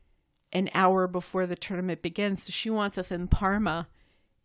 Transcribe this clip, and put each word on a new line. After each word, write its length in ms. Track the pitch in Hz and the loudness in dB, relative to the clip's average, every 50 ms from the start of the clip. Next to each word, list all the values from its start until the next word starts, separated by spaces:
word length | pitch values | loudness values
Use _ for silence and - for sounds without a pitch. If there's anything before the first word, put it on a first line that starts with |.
| _ _ _ _ _ _ _ _ _ _ - | _ _ _ _ _ _ _ _ _ _ -2
an 160 | 185 190 - - | -2 -2 0 2
hour 340 | 180 190 185 185 190 185 | 4 4 6 6 4 2
before 380 | 180 180 180 - - - 185 185 | 0 -2 -4 -6 -4 -2 -2 -2
the 100 | 175 175 | -2 -4
tournament 460 | - - - 196 180 185 185 165 160 | -6 -6 -6 -6 -4 -2 -4 -4 -4
begins. 420 | - 165 175 - 208 202 196 185 - | -4 -6 -4 -2 -2 -2 -2 -4 -6
So 80 | - | -8
she 180 | - - - 226 | -8 -6 -2 -2
wants 280 | 220 214 202 202 - | 0 0 0 -2 -2
us 140 | 196 180 - | -4 -4 -4
in 160 | 185 170 180 | -4 -4 2
Parma 600 | 180 - - 208 190 196 214 214 175 160 170 165 - _ _ _ _ _ _ _ _ _ _ | 4 4 4 4 2 2 2 2 0 0 -2 -4 -8 _ _ _ _ _ _ _ _ _ _